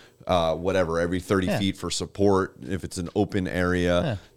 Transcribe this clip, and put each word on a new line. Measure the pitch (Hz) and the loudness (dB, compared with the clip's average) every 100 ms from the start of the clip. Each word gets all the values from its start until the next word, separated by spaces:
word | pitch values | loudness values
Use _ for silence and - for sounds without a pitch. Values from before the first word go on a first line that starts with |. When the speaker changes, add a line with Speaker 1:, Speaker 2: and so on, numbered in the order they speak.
| - _ - | -20 _ -2
Speaker 1:
uh, | 90 80 | 0 2
whatever, | 80 90 92 82 82 | 0 0 0 2 0
every | 85 92 | 0 -2
thirty | - 98 92 | 0 0 2
Speaker 2:
Yeah. | 87 | 0
Speaker 1:
feet | 95 - | 0 -2
for | 87 | -6
support | - 87 - 101 95 95 - 62 | -6 -6 0 4 4 0 -6 -8
if | 90 | -8
it's | 87 - | -6 -8
an | 85 | -4
open | 104 101 104 90 | 0 0 0 -2
area. | 90 90 90 87 87 | 0 0 2 2 2
Speaker 2:
Yeah. | 120 104 - | 0 -4 -8